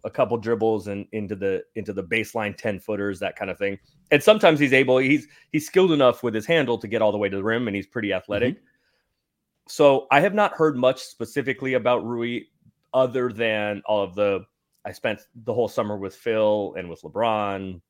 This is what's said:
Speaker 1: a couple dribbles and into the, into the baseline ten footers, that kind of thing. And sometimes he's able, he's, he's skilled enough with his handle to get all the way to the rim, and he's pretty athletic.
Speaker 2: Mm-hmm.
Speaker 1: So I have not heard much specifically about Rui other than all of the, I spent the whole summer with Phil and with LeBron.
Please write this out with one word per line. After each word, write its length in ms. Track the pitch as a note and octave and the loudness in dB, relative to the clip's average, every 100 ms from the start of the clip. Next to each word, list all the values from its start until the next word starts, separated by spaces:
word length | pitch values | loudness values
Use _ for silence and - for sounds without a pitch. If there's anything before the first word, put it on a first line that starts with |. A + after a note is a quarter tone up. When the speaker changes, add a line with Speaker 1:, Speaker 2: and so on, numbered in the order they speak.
Speaker 1:
a 60 | - | -8
couple 260 | - A2+ A#2 | -2 0 -2
dribbles 500 | G#2+ A2+ A2+ G#2+ G2 | -2 -2 0 -2 -6
and 200 | G2+ G2 | -10 -8
into 240 | A2 G2 | -8 -8
the, 300 | G2+ G2 F#2+ - | -6 -4 -4 -6
into 180 | A2+ G2 | -12 -10
the 120 | G2 | -8
baseline 520 | F2 A2+ G#2 A#2 G#2 G2+ | -4 -4 -4 -4 -6 -6
ten 220 | A2+ F#2+ | -6 -6
footers, 400 | - G#2 G2+ F#2 | -6 -6 -4 -4
that 160 | G2 | -8
kind 160 | - G2 | -6 -10
of 80 | F2 | -6
thing. 200 | G2+ G2 _ _ - | -6 -6 _ _ 2
And 100 | D3 | 2
sometimes 380 | G#3 G#3+ F#3 D3+ | 6 6 6 4
he's 120 | C#3+ | 4
able, 260 | C3 C3 B2+ | 4 4 4
he's, 280 | C3+ D3 - _ _ | 4 0 -2 _ _
he's 160 | D#3 D3 | -6 -2
skilled 240 | F#3 F#3 | 2 4
enough 320 | D3+ B2+ - | 6 4 4
with 120 | B2 | 0
his 120 | G#2+ G#2+ | -2 0
handle 320 | E3+ B2 A#2 | 0 2 -2
to 80 | G#2+ | -2
get 160 | A2 | 0
all 80 | G#2+ | 0
the 80 | G#2 | 0
way 100 | G2+ | -2
to 80 | G2 | -2
the 60 | |
rim, 240 | G2+ A2+ A#2+ | -2 -2 -2
and 80 | |
he's 120 | G2 - | -6 -6
pretty 240 | A#2+ G#2 | -6 -4
athletic. 440 | F#2 - G2+ B2 - | -4 -4 -2 -2 -2
Speaker 2:
Mm-hmm. 80 | _ _ _ _ _ _ _ _ _ _ - | _ _ _ _ _ _ _ _ _ _ -8
Speaker 1:
So 380 | - D3 C3+ - | 4 6 6 4
I 100 | C#3+ | 4
have 140 | F#3+ | 4
not 180 | G#3 G#3 | 2 0
heard 220 | - D#3 B2+ | 2 2 4
much 240 | D#3 E3+ | 2 2
specifically 720 | - - A2+ C#3+ C3 B2+ C3 | -6 -12 -8 -6 -4 -4 -2
about 300 | B2+ A#2 B2 | -2 0 0
Rui 380 | A2+ A#2+ A#2+ A#2+ - _ _ _ _ | -2 -4 -4 -6 -10 _ _ _ _
other 400 | C3 C3 B2+ B2 | 0 0 0 -4
than 500 | G#2+ A2+ G#2+ G#2 G2+ - | -2 -2 0 -2 -4 -2
all 160 | G#2+ | -2
of 120 | F#2+ | -2
the, 300 | F#2 G2+ G2 F#2+ _ _ _ | 0 0 0 -6 _ _ _
I 80 | G2+ | -16
spent 280 | - A#2 G2+ _ A#2+ | -8 -6 -6 _ -14
the 100 | A2+ | -6
whole 140 | A2+ A2 | -2 -2
summer 280 | - G#2+ G#2 | -2 -4 -4
with 180 | G2 | -8
Phil 600 | - A#2+ A2 G#2+ G#2+ G2 F2+ | -8 -4 0 2 0 -4 -8
and 120 | F2+ | -12
with 140 | E2 | -14
LeBron. 800 | D#2+ G2 A2+ G#2+ G2+ G2 F#2+ F2+ _ | -10 -2 0 0 -2 -6 -8 -14 _